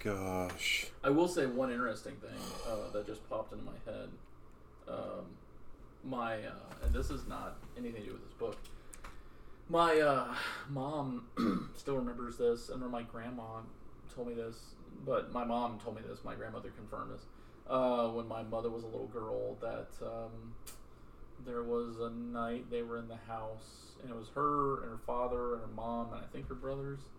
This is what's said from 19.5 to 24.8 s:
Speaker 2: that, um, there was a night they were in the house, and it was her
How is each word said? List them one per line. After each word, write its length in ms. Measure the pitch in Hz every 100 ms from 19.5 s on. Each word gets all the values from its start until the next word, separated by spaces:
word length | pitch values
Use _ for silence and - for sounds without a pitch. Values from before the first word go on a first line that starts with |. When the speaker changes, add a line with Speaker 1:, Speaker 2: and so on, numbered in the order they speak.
| 117
Speaker 2:
that, 280 | 113 113 110 -
um, 520 | 117 113 113 117 113 113 - - - - - - - - 123
there 180 | 120
was 360 | 120 120 120 113
a 100 | 117
night 600 | 117 120 120 117 120 120
they 120 | 120
were 160 | 117 117
in 100 | 113
the 80 | 113 117
house, 640 | 113 110 110 - - - -
and 80 | 127
it 40 | 117
was 140 | 110 139
her 460 | 147 147 139 135